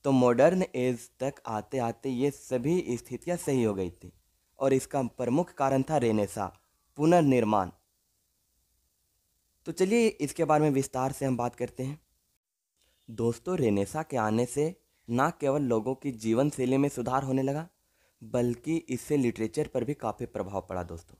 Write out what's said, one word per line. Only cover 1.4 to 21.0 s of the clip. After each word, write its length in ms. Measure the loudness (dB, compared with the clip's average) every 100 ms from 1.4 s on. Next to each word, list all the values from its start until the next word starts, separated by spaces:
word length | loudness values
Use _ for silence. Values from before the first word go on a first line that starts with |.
| -8
आते 300 | -8 -4 -4
आते 320 | -2 -4 -6
ये 220 | 0 -2
सभी 680 | -2 -6 -2 0 -2 -2 -6
स्थितियाँ 400 | -6 -10 -6 -6
सही 260 | 0 2
हो 100 | 2
गई 160 | 0 -4
थी 240 | -8 -20 _ _ _ _ _
और 140 | 2
इसका 300 | 2 0 -4
प्रमुख 500 | -4 -4 0 0 0
कारण 300 | -2 0 2 2
था 80 | 2
रेनेसा, 640 | 2 2 0 -4 -8 -10 _ _ _ 0
पुनर्निर्माण। 760 | 4 6 6 4 4 2 0 _ _ _ _ _ _ _ _ _ _ _ _ _ _ _ _ _ _ _ -12
तो 60 |
चलिए 360 | -2 2 4 2
इसके 380 | 0 -6 -2 2
बारे 180 | 4
में 60 | 4
विस्तार 420 | 2 -2 -4 -4
से 140 | -2 -4
हम 120 | -2
बात 180 | -4 -6
करते 280 | -10 -8
हैं। 180 | -10 -10 _ _ _ _ _ _ _ _ _ _ -16
दोस्तों, 480 | -2 0 0 -4 0
रेनेसा 460 | 2 2 0 -4
के 140 | -4 -2
आने 280 | 0 0 0
से 360 | -2 -2 -4 _ _ -4
ना 200 | 0 0
केवल 320 | 0 -2 0
लोगों 340 | 2 0 0 -6
की 160 | -8
जीवन 380 | -6 0 2 2
शैली 280 | 0 0 2
में 120 | 0
सुधार 340 | -2 -2 -2
होने 180 | 0 -2
लगा, 280 | -2 -4 -8 _ _ _ _ _
बल्कि 540 | -6 -2 0 -2 -4 -4
इससे 400 | -4 -8 -2 0
लिटरेचर 500 | 0 -2 -4 -4 -4
पर 160 | -4
भी 100 | -4
काफ़ी 320 | -4 -6 -8 -10
प्रभाव 400 | -8 -6 -6 -6
पड़ा 140 | -8
दोस्तों। 320 | -8 -12